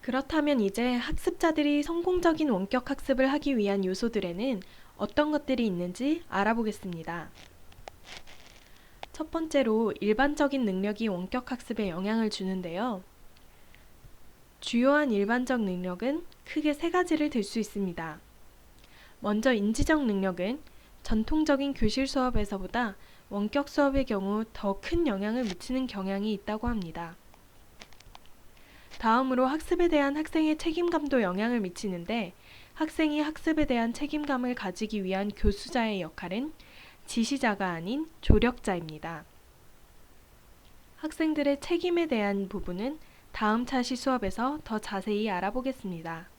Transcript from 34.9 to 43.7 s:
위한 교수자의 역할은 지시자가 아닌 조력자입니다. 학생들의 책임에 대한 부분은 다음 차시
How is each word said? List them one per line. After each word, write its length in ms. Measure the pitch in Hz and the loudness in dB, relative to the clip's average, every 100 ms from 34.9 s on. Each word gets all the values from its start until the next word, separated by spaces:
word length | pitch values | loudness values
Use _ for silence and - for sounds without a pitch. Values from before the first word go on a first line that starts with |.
| 214 | -4
위한 260 | 185 190 202 | -2 -2 -2
교수자의 720 | 202 - 196 - 262 226 202 | 2 2 2 -2 -2 0 -2
역할은 520 | 156 - 175 190 294 - - - - - - | -6 -8 -6 -4 -6 -10 -20 -20 -20 -20 -6
지시자가 600 | - 226 277 254 202 190 | -2 0 0 0 0 -2
아닌 400 | 165 170 269 320 - | -4 -4 -4 -6 -6
조력자입니다. 1040 | - 214 240 247 - 180 160 156 165 165 165 - - - - - - - - - - - - - - - - - | 8 8 8 0 -2 -2 -4 -10 -10 -10 -14 -20 -20 -20 -20 -20 -20 -20 -20 -20 -20 -20 -20 -20 -20 -20 -20 -10
학생들의 640 | 311 - 320 302 285 285 | -10 -2 0 2 2 0
책임에 460 | - 339 359 339 330 | 0 0 2 2 2
대한 420 | 233 202 196 196 | 2 2 0 -2
부분은 520 | 202 175 180 233 311 - - - | -6 -6 -4 -4 -6 -14 -20 -16
다음 340 | - 214 220 | -2 2 2
차시 300 | 247 | 2